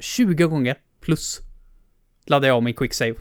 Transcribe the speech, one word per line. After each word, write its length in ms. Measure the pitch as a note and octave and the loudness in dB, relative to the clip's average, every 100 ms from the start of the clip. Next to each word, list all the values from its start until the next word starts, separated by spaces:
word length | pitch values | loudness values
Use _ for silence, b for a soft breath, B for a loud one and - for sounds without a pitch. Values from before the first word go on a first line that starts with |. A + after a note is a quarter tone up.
tjugo 460 | - - A#3 D#3+ E3+ | -6 0 2 4 2
gånger 300 | D#3 B2 C#3 _ _ | 2 -2 -4 _ _
plus 380 | - D#3 - - - - - _ _ _ _ _ - | -4 -2 -4 -12 -14 -20 -20 _ _ _ _ _ 0
laddar 220 | C#3+ C3+ | 2 4
jag 100 | B2 | 2
om 60 | |
min 100 | A#2+ | 2
quick 200 | A#2 C3 | -2 -4
save 200 | - A#2 A2+ | -2 -4 -4